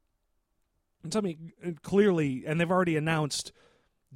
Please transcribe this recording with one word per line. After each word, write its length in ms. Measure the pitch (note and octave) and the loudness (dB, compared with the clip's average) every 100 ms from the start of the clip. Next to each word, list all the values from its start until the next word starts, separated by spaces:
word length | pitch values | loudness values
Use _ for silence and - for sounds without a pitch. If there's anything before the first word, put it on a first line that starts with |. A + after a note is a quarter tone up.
| _ _ _ _ _ _ _ _ _ _ | _ _ _ _ _ _ _ _ _ _
and 100 | D#3 | -6
so, 60 | G3 | -4
I 20 | |
mean, 300 | G3+ D#3+ E3 _ F3 | -4 -8 -16 _ -12
uh, 60 | D#3+ | -12
clearly, 600 | - G3 G#3 E3+ D3 C3 - | 0 4 4 4 0 -2 -2
and 120 | D#3 | 0
they've 120 | E3+ | 2
already 240 | F#3 F3 D#3 | 2 2 0
announced 540 | D#3 D#3+ D3+ - - _ _ _ _ _ _ | 0 0 -2 -4 -10 _ _ _ _ _ _